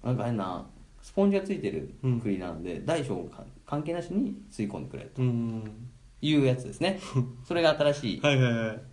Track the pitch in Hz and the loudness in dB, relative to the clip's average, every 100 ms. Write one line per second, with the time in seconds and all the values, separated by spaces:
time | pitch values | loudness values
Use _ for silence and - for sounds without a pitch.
0 | 120 123 117 113 92 90 - - - - | 0 0 0 -2 -2 -6 -10 -18 -20 -20
1 | - - 202 196 190 175 127 78 67 - | -4 4 4 4 0 -2 -2 -4 -8 -4
2 | 131 120 107 95 90 80 87 78 104 165 | 0 0 0 -2 -4 -6 -6 -4 0 0
3 | 131 90 85 - - - - 147 151 170 | 0 -6 -6 -12 -18 -20 -6 -4 -2 -6
4 | - 190 254 - - - 101 80 - - | -2 -2 -2 -4 -12 -6 -6 -6 -10 -12
5 | - - 127 120 117 113 107 107 123 - | -10 0 0 2 -2 -4 -8 -12 -16 -18
6 | - - 151 151 131 123 - - 175 196 | -20 -4 2 4 4 2 -4 -2 -2 -2
7 | - 131 117 - - 170 160 151 147 143 | -2 -2 -2 -8 -2 4 4 6 4 4
8 | 113 90 147 135 127 117 110 110 - | -2 2 4 6 4 4 0 -4 -12